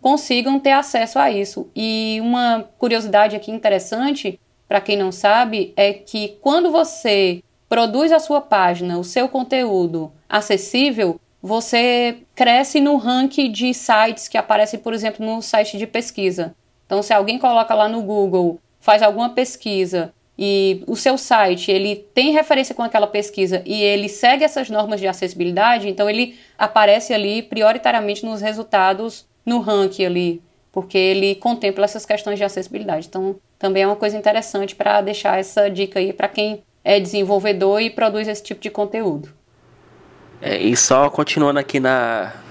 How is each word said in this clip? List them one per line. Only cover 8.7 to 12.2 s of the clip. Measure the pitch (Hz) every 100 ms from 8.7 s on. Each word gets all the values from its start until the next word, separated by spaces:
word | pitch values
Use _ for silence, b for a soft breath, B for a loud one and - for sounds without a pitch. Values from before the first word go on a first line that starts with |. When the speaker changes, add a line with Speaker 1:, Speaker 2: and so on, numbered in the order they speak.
| 175 180 170
Speaker 1:
o |
seu | 180 - 254
conteúdo | 262 247 254 247 190 175 165 156 _ _
acessível, | 208 208 196 196 240 285 226 190 170 _ _
você | 185 220 226 240 247 240 240 240